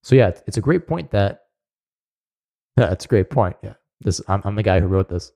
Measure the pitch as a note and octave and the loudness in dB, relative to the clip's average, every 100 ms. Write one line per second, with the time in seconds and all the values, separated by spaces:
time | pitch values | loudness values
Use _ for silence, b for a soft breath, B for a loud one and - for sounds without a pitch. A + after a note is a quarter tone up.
0 | - C3 G#2 F2+ - - A#2+ F3 - E3+ | 4 4 4 0 -8 -4 0 -2 -2 -8
1 | C#3+ G#2 G2+ - _ _ _ _ _ _ | -4 -2 -2 -4 _ _ _ _ _ _
2 | _ _ _ _ _ _ _ - G#2+ F#2 | _ _ _ _ _ _ _ 0 0 -2
3 | - A2 F#2+ C3 F#2 - - - _ _ | 0 0 2 0 -2 -4 -18 -20 _ _
4 | G#2+ F#2 - G2 G2+ G2+ G2+ F#2 F2+ F#2+ | -4 -4 -4 -4 -2 -2 0 2 2 0
5 | F#2+ F2+ - | 0 -6 -10